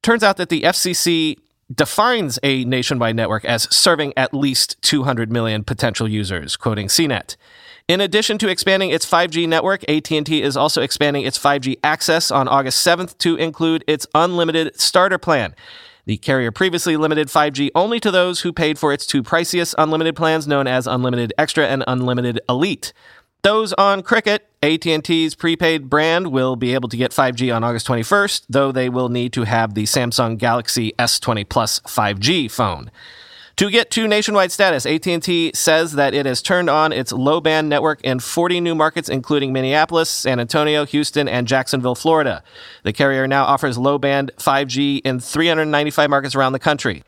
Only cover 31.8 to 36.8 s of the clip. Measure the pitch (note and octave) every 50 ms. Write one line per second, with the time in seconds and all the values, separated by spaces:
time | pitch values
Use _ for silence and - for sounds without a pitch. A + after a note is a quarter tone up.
31.8 | _ - - - A2 G2+ G2+ F#2+ G#2 C#3 F#3 F3+ C#3 G#2 - - A#2+ G2 F2 C#2+
32.8 | B1+ A2 _ - - - - - - - - - - - _ - F#3+ G3+ F#3+ A#3
33.8 | A#3 - - A3+ A3+ G#3+ G#3 G#3 G#3 - G#3 G3+ F#3+ F3 - - G3+ F#3+ E3 C3
34.8 | A#2 - D3+ D#3+ - F#3+ F3 E3 - F#3 F3 E3+ E3 D#3+ - - - E3 D#3+ D#3+
35.8 | E3 E3 D3+ C#3+ C#3+ C3+ - C#3+ C#3 C3+ B2+ A#2+ - - F#3+ F3+ F3+ D#3+ C#3 D#3